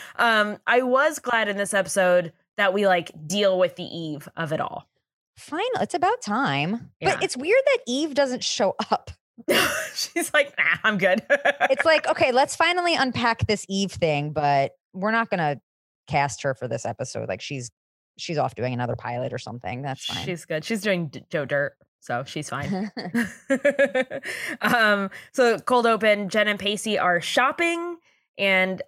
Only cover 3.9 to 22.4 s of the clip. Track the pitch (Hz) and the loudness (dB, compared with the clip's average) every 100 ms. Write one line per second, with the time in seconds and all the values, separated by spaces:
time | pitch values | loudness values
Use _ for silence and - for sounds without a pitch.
3.9 | 170 160 151 - - 160 156 - - - | -8 -8 -8 -10 -8 -4 -4 -4 -8 -14
4.9 | _ _ _ _ - - 311 466 494 208 | _ _ _ _ -20 -8 -4 -2 -2 -2
5.9 | 349 240 494 - 208 262 139 156 226 - | 0 0 0 -2 -2 0 0 0 -4 -8
6.9 | _ - - - 247 302 494 539 539 - | _ -2 -2 -2 -4 2 2 4 0 0
7.9 | 254 311 277 269 247 - - 202 - - | -2 0 0 0 0 -4 0 0 0 -2
8.9 | - - - _ - - - - - - | -2 -4 -20 _ -10 0 2 2 -2 -6
9.9 | - - 330 - 302 285 - 151 170 220 | -8 -6 -4 0 0 0 0 0 2 2
10.9 | 208 185 190 - 277 - - - 269 330 | 2 4 2 2 2 2 2 2 2 4
11.9 | 302 311 320 302 240 294 - 330 359 349 | 4 2 2 4 4 2 2 2 2 2
12.9 | 320 262 240 233 226 - 208 - 196 196 | 2 0 0 0 0 0 0 -2 -2 -2
13.9 | - 165 147 147 151 147 143 139 - _ | 0 0 0 -2 0 2 4 2 -4 _
14.9 | 185 202 226 226 190 170 233 - _ _ | -6 -2 0 0 0 0 -2 -8 _ _
15.9 | _ - 151 139 - 143 131 127 123 - | _ -2 0 0 -2 -4 -4 -4 -4 -6
16.9 | 117 131 110 110 92 - 139 120 - _ | -6 -8 -6 -6 -6 -8 -10 -10 -16 _
17.9 | _ _ - - 151 131 - 123 120 120 | _ _ -14 -6 -2 -2 -2 -4 -2 -4
18.9 | 113 117 123 123 117 - 120 - 120 139 | -6 -6 -6 -6 -8 -10 -12 -10 -8 -8
19.9 | 135 - - - 175 - 156 156 226 208 | -8 -8 -8 -6 -8 -8 -8 -4 -4 -2
20.9 | 185 160 131 - 165 143 143 143 - _ | -2 -2 -8 -8 -6 -2 -2 -2 -6 _
21.9 | _ - 123 135 156 | _ -8 -6 -6 -8